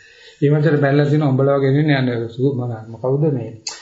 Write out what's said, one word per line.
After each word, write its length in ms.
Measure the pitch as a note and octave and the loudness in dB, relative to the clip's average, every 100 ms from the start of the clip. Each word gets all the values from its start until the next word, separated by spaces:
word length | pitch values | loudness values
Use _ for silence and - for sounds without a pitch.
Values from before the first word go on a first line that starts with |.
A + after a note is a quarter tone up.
| - - - - | -20 -20 -20 -2
ඒ 140 | C#3+ | 0
මන්තර 260 | D3+ D#3 C#3+ | 2 2 2
බැලලා 300 | C#3 C#3+ C#3+ | 2 2 2
තියෙනවා 240 | D3+ D3 | 2 2
උඹලා 260 | C3 C#3 C#3 | 2 2 2
වගේ 160 | C3+ | 2
නෙවෙයි 240 | C#3 D3+ C#3 B2+ | 2 2 2 0
අර 140 | A#2 A2+ | -2 -6
සු-, 260 | B2 C3+ | -2 -2
මම 420 | A#2+ B2 A2+ A2 | -2 -6 -8 -12
කවුද 300 | A2 C3 C#3 D#3 | -8 -2 0 0
මේ 200 | C3 A2 A2+ - - | -2 -6 -12 -14 -16